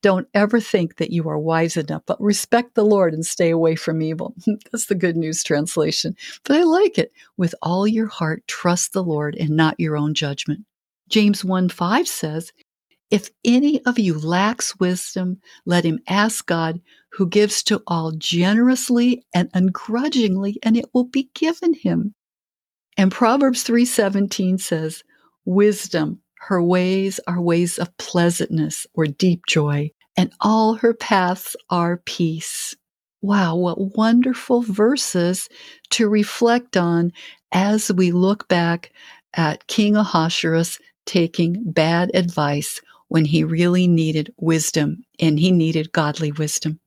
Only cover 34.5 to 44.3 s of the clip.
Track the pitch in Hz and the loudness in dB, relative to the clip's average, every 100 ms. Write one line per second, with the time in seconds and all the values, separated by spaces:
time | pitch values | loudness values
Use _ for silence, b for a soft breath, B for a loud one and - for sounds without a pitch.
34.5 | 240 240 190 214 269 - 180 175 185 - | 0 0 0 2 2 -2 0 0 -2 -6
35.5 | B B B B - 220 214 208 - 233 | B B B B 0 2 2 0 0 2
36.5 | 240 240 190 175 170 170 B B B _ | 2 0 0 2 2 0 B B B _
37.5 | 180 196 214 - 185 180 175 185 208 - | 0 2 0 0 2 2 4 2 0 0
38.5 | 175 170 170 - B B B _ - 160 | 0 2 0 -6 B B B _ -2 -2
39.5 | 156 - - 208 208 208 175 160 - 165 | -2 -6 0 2 4 2 0 -2 -2 0
40.5 | 165 170 - b _ - 185 170 - 170 | 0 -2 -6 b _ -4 0 0 0 -2
41.5 | 180 226 165 160 170 180 185 175 170 147 | -2 -2 0 2 2 2 0 -2 -2 -2
42.5 | 143 143 - b b b 165 151 160 156 | -2 -6 -12 b b b 0 2 2 0
43.5 | 160 175 180 180 170 160 156 - | 0 2 4 4 4 2 -2 -4